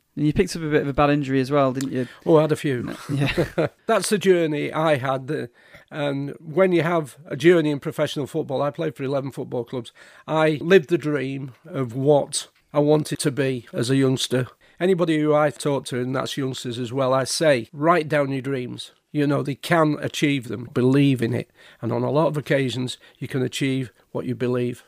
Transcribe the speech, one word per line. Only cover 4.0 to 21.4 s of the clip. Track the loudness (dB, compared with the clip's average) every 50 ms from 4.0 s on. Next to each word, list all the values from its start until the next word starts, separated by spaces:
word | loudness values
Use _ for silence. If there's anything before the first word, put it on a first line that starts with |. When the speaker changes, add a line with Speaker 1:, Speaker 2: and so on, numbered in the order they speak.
| 2 0
Speaker 2:
the | -2 2
journey | 4 4 4 4 4 0 0 -2 -4 -4
I | -2 0 2 2 2
had. | 2 0 -2 -2 -4 -4 -6
Uh, | -6 -6 -6 -8 -12 _ _ _ -20 -20 -20 _
and | -8 -4 -4 -2 -2 -4 -4 -6 -10 -12
when | -14 -6 0 2 2 4
you | 4 2
have | 2 2 0 -2 -2 -4 -12 -20 -12
a | -12 -8
journey | 4 6 6 6 6 4 2
in | -2 -2
professional | -4 -8 -4 -2 -2 -2 -2 -4 -6
football, | -4 -4 -6 -4 -4 -2 -2
I | -2 -2
played | -2 -4 -6 -6 -6
for | -6 -6
eleven | -4 -2 -4 -4 -6
football | -8 -10 -10 -6 -6 -6 -6
clubs, | -6 -8 -8 -8 -10 _ -20 -20 -20 -20 -20 -8 -4
I | 0 2 2 2 2 0
lived | 2 4 4 4 4 4
the | -2 -2
dream | 0 -2 -4 -2 -4 -6 -6 -8 -10 -12 -16 _ _
of | -10 -6 -6 -6 -4 -4
what | 0 4 4 4 4 4 0 -6 -8 -8 -10 _ _ _ _ 0
I | 2
wanted | 4 4 4 4 2 -2 -6 -2
to | -2 -2
be | 0 0 -2 -2 -2 -4 -8 -8
as | -6 -4 0 0
a | 2
youngster. | 4 4 2 2 0 -2 -2 0 -2 -2 -2 -8 _ _ _ _ _
Anybody | 0 2 2 2 2 2 2 2
who | 2 2 4
I've | 4 4 2 0 -2
talked | -4 -2 -2 -2 -4 -6
to, | -6 -4
and | -4 -2 -4
that's | -4 -4 -4 -4
youngsters | -4 -4 -4 -6 -6 -8 -8 -6 -6
as | -8 -6 -4
well, | -2 0 2
I | 2 0 0
say, | -2 -2 2 4 4 4 2 0 -6
"Write | -8 -2 0 2 2 2 0 0
down | 0 0 0 0
your | -2 -6
dreams." | -4 -6 -6 -6 -6 -8 -10 -12 -14 -18 _ _ _ _
You | -2 0 0 2
know, | 0 0 -2
they | -4 -6
can | -8 -2 0 2 4 4 4 2 -2
achieve | -4 -6 -4 0 0 0 0 0 -2 -6
them. | -10 -10 -10 -4 -2
Believe | 2 4 4 6 6 6 4 4 2
in | 0 -2 -2
it. | -4